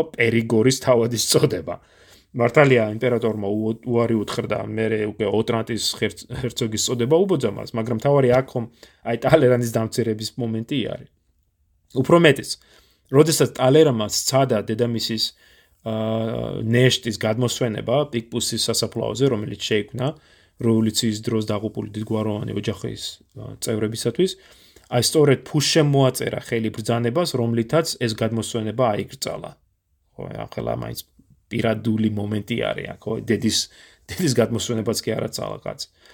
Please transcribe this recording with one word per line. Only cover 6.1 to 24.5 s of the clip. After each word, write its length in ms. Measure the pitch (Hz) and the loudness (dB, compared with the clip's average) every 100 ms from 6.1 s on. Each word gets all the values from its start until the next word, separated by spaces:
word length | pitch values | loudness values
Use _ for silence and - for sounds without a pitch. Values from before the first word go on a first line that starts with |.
| - - | -4 -12
ჰერცოგის 560 | 127 127 - 117 107 - | -8 -8 -4 -4 -2 -2
წოდება 320 | 123 117 160 | -2 2 4
უბოძა 340 | 196 170 120 | 4 2 0
მას, 220 | 98 107 | -4 -6
მაგრამ 240 | 117 113 113 | -6 -4 -2
მთავარი 320 | 139 143 131 | 2 4 6
აქ 180 | 123 131 | 4 2
ხომ, 180 | 127 113 _ - _ | -6 -8 _ -20 _
აი, 180 | 117 117 | -6 -2
ტალერანის 520 | 139 156 127 123 117 | 4 6 6 4 2
დამცირების 560 | 113 110 - 113 110 110 | -2 -2 -2 -2 -4 -6
მომენტი 460 | - 120 113 113 147 | -6 -4 -4 -4 -4
არის. 260 | 101 - - _ _ _ _ _ _ _ _ - | -4 -8 -14 _ _ _ _ _ _ _ _ -2
უფრო 220 | 127 170 | 4 6
მეტიც, 320 | 165 135 - - _ _ _ _ _ | 8 6 0 -12 _ _ _ _ _
როდესაც 380 | 135 156 151 139 | 4 4 4 0
ტალერანმა 560 | - 131 143 156 117 107 | 2 4 6 6 4 -2
სცადა 500 | - - 135 135 110 | -4 0 0 2 0
დედამისის, 640 | 104 110 120 117 - 113 - - _ _ _ _ 113 | 0 -2 -2 -2 -4 -2 -4 -6 _ _ _ _ -6
ა, 80 | 110 110 110 113 120 117 95 | -4 -2 -2 -2 -4 -6 -4
ნეშტის 580 | 113 120 127 - 123 107 | 0 4 4 4 -2 -4
გადმოსვენება 800 | 110 110 123 - 123 104 107 131 143 | -2 0 -2 -2 -4 -4 -2 -2 0
პიკპუსის 600 | 120 113 120 113 113 - | -4 -6 -6 -4 -4 -2
სასაფლაოზე, 600 | 110 110 117 113 107 135 | -2 -2 -4 -6 0 0
რომელიც 340 | 113 107 104 | 0 -4 -8
შეიქმნა 460 | - 107 104 120 127 156 _ _ _ _ | -2 -2 -2 -4 -6 -6 _ _ _ _
რევოლუციის 580 | 117 113 110 107 117 107 | 0 2 2 0 -2 -2
დროს 240 | 113 113 107 | -2 -4 -2
დაღუპული 440 | 104 107 113 107 | -4 -4 -6 -8
დიდგვაროვანი 640 | 104 107 110 107 104 107 | -10 -4 -4 -2 -4 -4
ოჯახის, 500 | 101 101 101 117 107 - - _ | -4 -4 -6 -8 -10 -12 -14 _
ა, 260 | - 107 110 | -18 -16 -10
წევრებისათვის, 800 | - 110 107 113 123 - 190 - - | -4 -2 -2 -2 -4 0 0 -2 -16